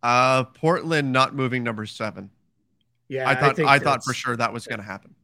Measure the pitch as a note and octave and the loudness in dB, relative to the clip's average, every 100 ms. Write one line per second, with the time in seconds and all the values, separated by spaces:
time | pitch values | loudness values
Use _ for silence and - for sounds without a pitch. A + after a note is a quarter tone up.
0 | A#2+ B2 B2+ C3 A#2+ _ D#3+ F3 D#3+ D#3+ | 2 4 4 2 0 _ 0 0 0 -2
1 | C#3 B2+ C3 C#3 C3 B2+ A#2+ G#2+ G#2+ - | 0 2 2 0 -2 -2 -4 -6 -10 -8
2 | A2 F#2 G2 _ _ _ _ _ _ _ | -8 -8 -18 _ _ _ _ _ _ _
3 | _ C3 C3 C3+ C#3 C3 D3 C#3 D3 C3 | _ -4 0 2 2 2 4 4 4 -2
4 | B2+ A#2+ B2+ A#2+ A#2 A2+ A2 A2 G2+ G2 | -2 -4 -4 -2 -2 -4 -8 -10 -8 -14
5 | - _ | -14 _